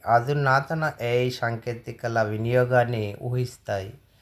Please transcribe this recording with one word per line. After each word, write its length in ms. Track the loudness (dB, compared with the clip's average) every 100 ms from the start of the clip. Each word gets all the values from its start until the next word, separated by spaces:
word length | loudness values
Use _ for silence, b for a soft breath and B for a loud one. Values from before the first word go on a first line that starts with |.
| 2
అధునాతన 880 | 2 4 0 2 2 2 -2 -4 -2
ఏఐ 280 | 0 0 0
సాంకేతికల 920 | -2 -4 -4 -6 -8 -10 -10 -2 0
వినియోగాన్ని 960 | 0 0 0 2 4 4 2 0 -4 -6
ఊహిస్తాయి. 800 | -6 -4 -4 -6 -6 -6 -6 -12 _ b